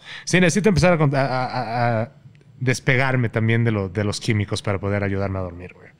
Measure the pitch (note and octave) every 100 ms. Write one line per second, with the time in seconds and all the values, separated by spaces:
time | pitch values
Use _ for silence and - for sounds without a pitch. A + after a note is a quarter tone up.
0 | - - - F3+ F3 G3 G3+ D3+ F3+ D#3+
1 | D3 C#3 C3 B2+ B2+ B2 A2+ A#2+ A#2+ A2+
2 | A#2 - - - - - C3 B2+ - B2+
3 | C3+ B2+ A2+ A2+ A2+ A#2 A#2 G#2+ F#2+ G#2
4 | G#2 - - G#2 G2+ G#2+ A2 F#2+ G2 G2+
5 | G2 G2 G2 F#2+ F2+ F2 F2+ - -